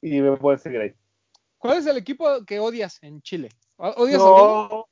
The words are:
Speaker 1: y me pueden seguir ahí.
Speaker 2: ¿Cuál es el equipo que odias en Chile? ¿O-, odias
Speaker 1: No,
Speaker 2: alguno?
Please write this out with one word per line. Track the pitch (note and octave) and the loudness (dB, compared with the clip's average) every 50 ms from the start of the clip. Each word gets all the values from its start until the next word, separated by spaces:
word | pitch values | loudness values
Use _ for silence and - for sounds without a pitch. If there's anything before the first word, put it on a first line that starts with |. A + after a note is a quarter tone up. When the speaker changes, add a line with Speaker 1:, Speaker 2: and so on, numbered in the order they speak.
Speaker 1:
y | - D#3+ D3 C#3 | -8 -4 -4 0
me | C#3 C#3 C#3 C3+ | 0 0 0 0
pueden | C3+ C#3+ C#3 C3+ | 0 -2 -2 -2
seguir | _ D#3 B2+ A2+ | _ -10 -8 -8
ahí. | G#2+ G#2 - _ _ _ _ _ _ _ _ _ _ _ _ _ | -8 -8 -10 _ _ _ _ _ _ _ _ _ _ _ _ _
Speaker 2:
¿Cuál | - A#3+ C#4+ F4 | -4 -4 -2 -2
es | D4+ | -2
el | D4+ C#4+ B3+ | -4 -4 -6
equipo | F#3+ - C#4 C4 E4 D4+ C#4+ B3+ G#3 | -6 -10 -12 -6 -4 -4 -4 -4 -8
que | - G3+ G#3 | -10 -8 -8
odias | G#3+ A3+ A#3 A#3 G#3 F3+ - _ _ | -6 -8 -6 -8 -12 -12 -14 _ _
en | D3 D3 D3+ | -20 -20 -20
Chile? | _ - - E3+ C#3 A2 _ _ _ _ _ | _ -12 -12 -12 -12 -14 _ _ _ _ _
¿O-, | _ - F#3 | _ -10 -10
odias | A3+ - A#3+ C4 C#4+ C#4 | -4 -2 -2 0 2 4
Speaker 1:
No, | G3 F#3+ F#3+ F#3+ | 6 8 8 8
Speaker 2:
alguno? | G3+ G#3 G#3+ G#3+ G#3+ G3+ G#3+ A3 A3 _ | 8 6 4 0 -4 -6 -10 -12 -12 _